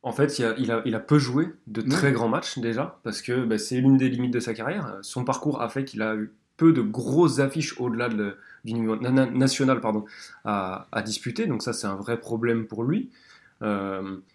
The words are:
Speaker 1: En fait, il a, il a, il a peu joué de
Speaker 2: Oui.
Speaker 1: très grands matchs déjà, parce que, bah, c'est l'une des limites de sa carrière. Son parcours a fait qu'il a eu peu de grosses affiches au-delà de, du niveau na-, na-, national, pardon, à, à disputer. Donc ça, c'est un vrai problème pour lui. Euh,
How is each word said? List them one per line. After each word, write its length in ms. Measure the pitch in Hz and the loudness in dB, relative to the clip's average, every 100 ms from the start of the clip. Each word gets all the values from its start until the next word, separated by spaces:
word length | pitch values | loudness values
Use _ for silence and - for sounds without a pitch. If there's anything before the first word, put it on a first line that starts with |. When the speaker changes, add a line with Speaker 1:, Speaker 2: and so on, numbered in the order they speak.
Speaker 1:
En 100 | 127 | -6
fait, 260 | 110 143 - | 0 0 2
il 60 | |
a, 100 | 117 113 | -2 0
il 140 | 120 | 0
a, 100 | 113 | 0
il 100 | 120 110 | 0 -4
a 40 | |
peu 180 | - 147 | 4 4
joué 280 | 123 127 170 - - | 4 0 -2 -4 -10
de 120 | 110 | -4
Speaker 2:
Oui. 60 | 110 | 0
Speaker 1:
très 240 | 156 143 | 2 4
grands 160 | 123 113 | 2 2
matchs 300 | 131 - - | 0 -4 -6
déjà, 400 | 117 113 165 - | -4 -2 -6 -8
parce 200 | 117 107 | -10 -8
que, 220 | - 123 | -4 -2
bah, 120 | 120 110 | 0 -2
c'est 240 | - 123 | -2 2
l'une 160 | 131 135 | 6 6
des 120 | 131 | 4
limites 240 | 120 123 | 0 -2
de 80 | 120 | -2
sa 120 | 117 | -4
carrière. 460 | 110 117 196 139 98 | -4 -4 -4 -6 -10
Son 220 | 101 - | -10 -6
parcours 380 | 123 123 151 139 | -2 -2 -2 -4
a 60 | 117 | -4
fait 160 | 135 | -4
qu'il 180 | 135 101 | -6 -4
a 140 | 110 110 | -4 -2
eu 160 | 107 _ _ _ | -6 _ _ _
peu 160 | 165 | 6
de 100 | 160 | 6
grosses 560 | 107 110 117 139 170 123 | 2 -2 0 4 4 4
affiches 420 | 135 160 156 - | 0 0 -6 -4
au-delà 280 | 123 113 120 | -4 -2 -2
de, 280 | 107 101 98 - - | -2 -4 -6 -20 -16
du 100 | 113 | -6
niveau 220 | 113 110 110 | -2 0 0
na-, 140 | 127 | 4
na-, 200 | 131 131 | 4 4
national, 500 | 131 135 - 135 127 | 4 2 4 2 2
pardon, 240 | 113 107 104 - - - | 2 -2 -4 -16 -20 -10
à, 440 | 101 101 95 92 - | -4 -2 -2 -6 -6
à 100 | 113 | -6
disputer. 440 | 104 104 - 120 220 | -4 -6 -6 -4 -2
Donc 160 | 120 | -2
ça, 100 | - | -4
c'est 140 | 110 104 | -4 -6
un 100 | 98 | -6
vrai 220 | 98 117 | -6 -6
problème 480 | - 117 120 117 107 | -4 -2 0 0 -2
pour 160 | 107 | -4
lui. 280 | 120 196 254 _ _ - _ _ | 0 0 -2 _ _ -20 _ _
Euh, 560 | 107 101 98 95 95 95 - | -4 -2 -2 -6 -6 -10 -14